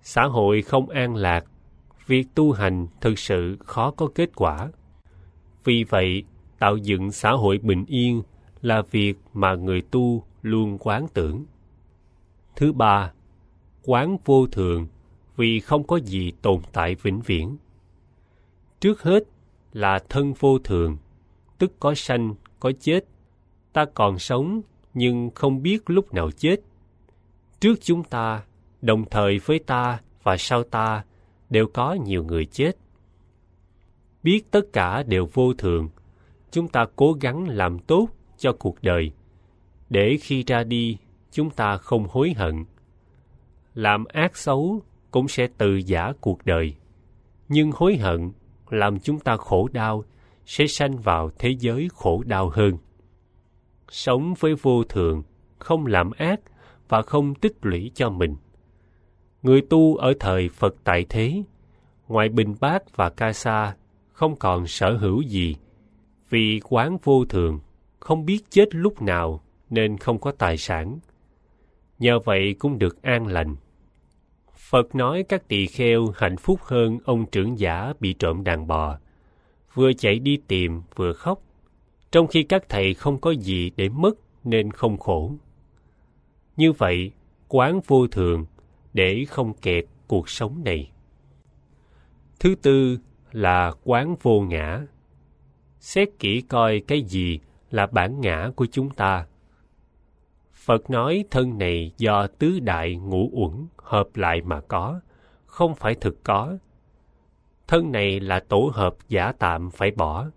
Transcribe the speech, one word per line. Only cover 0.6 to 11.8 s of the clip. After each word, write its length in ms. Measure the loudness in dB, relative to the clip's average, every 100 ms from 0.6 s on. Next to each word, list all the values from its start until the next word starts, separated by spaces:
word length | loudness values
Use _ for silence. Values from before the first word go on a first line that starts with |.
không 260 | 2 -2 0
an 260 | -4 -4
lạc, 300 | -2 0 0 -4 -20 -20 -20 _ _ 0
việc 200 | 0 0
tu 180 | 0 2
hành 340 | 2 0 -2 -6 -4
thực 180 | -4 -4
sự 380 | -2 -2 -2 -8
khó 300 | -10 -4 -2
có 180 | -2 -6
kết 160 | -2 -4
quả. 360 | 0 -2 -2 -10 -14 _ -20 _ -20 -20 _ _ _
Vì 200 | 0 0
vậy, 400 | 2 2 2 -2 -8 -20 -20 _
tạo 180 | 0 0
dựng 360 | 0 -2 -2
xã 180 | -2 0
hội 280 | 2 2 2
bình 220 | 0 0 0
yên 360 | 0 0 -2 -6 -18 _ -8
là 200 | -2 0 0
việc 280 | 0 0 -2 _
mà 200 | 0 0
người 280 | 0 -2 -2
tu 420 | 0 0 0 0 -6 _
luôn 360 | -2 0 0 -4
quán 260 | -4 -4 -4
tưởng. 300 | -2 -2 -4 -10 _ _ _